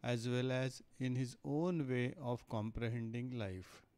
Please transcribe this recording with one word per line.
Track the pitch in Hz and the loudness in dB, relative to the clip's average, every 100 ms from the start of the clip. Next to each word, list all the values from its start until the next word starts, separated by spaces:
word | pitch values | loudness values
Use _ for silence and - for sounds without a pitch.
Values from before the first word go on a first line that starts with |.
as | 123 123 120 | 0 0 2
well | 123 127 | 2 2
as | 127 131 - - - | 2 0 -4 -14 -2
in | 131 127 | 0 2
his | 127 - | 0 -4
own | 143 147 175 170 135 | -2 2 2 2 2
way | 127 123 - | 2 2 0
of | 120 120 - | -2 -2 -2
comprehending | 113 107 110 117 120 113 117 127 123 | -2 0 0 -2 0 -2 -2 -4 -2
life. | 98 92 90 - - | -2 -4 -10 -16 -20